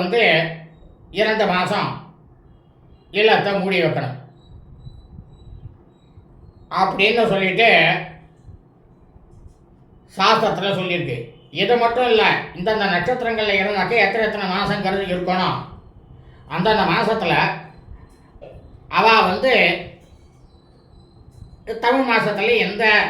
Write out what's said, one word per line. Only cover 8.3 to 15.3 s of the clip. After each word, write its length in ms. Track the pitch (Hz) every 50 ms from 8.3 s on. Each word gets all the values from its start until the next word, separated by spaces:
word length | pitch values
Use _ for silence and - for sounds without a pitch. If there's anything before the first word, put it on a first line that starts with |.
| - _ - - - - _ _ _ _ _ _ - _ - _ - - - - - - - - - _ _ _ _ _ _ _ - - _ _ -
சாஸ்திரத்துல 560 | - - 208 - - 220 202 165 170 190 196 190 185
சொல்லியிருக்கு. 400 | 185 180 175 175 - - 123 - - - - - - - -
இது 220 | 156 196 - 240
மட்டும் 320 | 233 233 233 233 247 254 240
இல்ல, 120 | 226 214 196 175 139 - - - - 175
இந்தந்த 260 | 185 220 214 208 202 196 180
நட்சத்திரங்கள்ல 600 | 175 170 247 254 247 240 233 226 220 214 208 202 196
இருந்தாக்க 340 | 190 208 208 196 185 170 233 233 196
எத்தனை 220 | 185 - 226 220
எத்தனை 200 | 208 208 208 196 185 180
மாசங்கிறது 520 | 196 202 180 208 208 196 190 196 196 196 180 180
இருக்கணும். 460 | 175 175 185